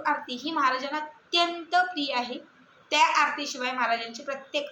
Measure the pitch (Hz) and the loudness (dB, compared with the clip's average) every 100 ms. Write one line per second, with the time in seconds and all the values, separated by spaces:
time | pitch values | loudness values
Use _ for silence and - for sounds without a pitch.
0 | 302 285 - 247 285 320 262 254 269 302 | -2 -2 -4 -8 -4 2 2 2 -2 -4
1 | 302 - - 339 339 339 311 359 359 294 | -6 -12 -2 2 2 -2 0 2 2 0
2 | 277 247 233 269 - - - - - 302 | -2 -2 -2 -8 -14 -20 -20 -18 0 4
3 | 320 311 285 - 285 262 254 254 226 233 | 6 6 2 0 -6 -4 -4 0 0 0
4 | 226 233 277 269 - 294 285 | -2 -10 -8 -8 -4 -6 -6